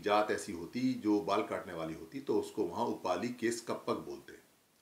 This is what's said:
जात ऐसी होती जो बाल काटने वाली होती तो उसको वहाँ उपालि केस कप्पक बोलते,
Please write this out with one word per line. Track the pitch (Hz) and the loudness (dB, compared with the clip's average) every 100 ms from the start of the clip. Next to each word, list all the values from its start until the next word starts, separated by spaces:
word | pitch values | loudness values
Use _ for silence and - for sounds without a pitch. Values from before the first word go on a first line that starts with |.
जात | 101 104 104 | 4 4 4
ऐसी | 95 - | 0 -2
होती | 85 85 123 127 | -6 -6 0 2
जो | 123 104 104 | 2 4 4
बाल | 87 101 | 4 0
काटने | 107 95 92 | 0 -4 -6
वाली | 85 80 | -6 -6
होती | 80 82 139 | -6 -8 -8
तो | 135 107 | 0 0
उसको | - - | 2 0
वहाँ | 90 92 120 | -2 0 -2
उपालि | 87 90 90 120 | -2 -2 0 -2
केस | 123 113 117 - | 0 0 -2 -4
कप्पक | 110 - 113 | -4 -2 -4
बोलते, | - 87 - - - _ _ _ | -4 -10 -12 -18 -20 _ _ _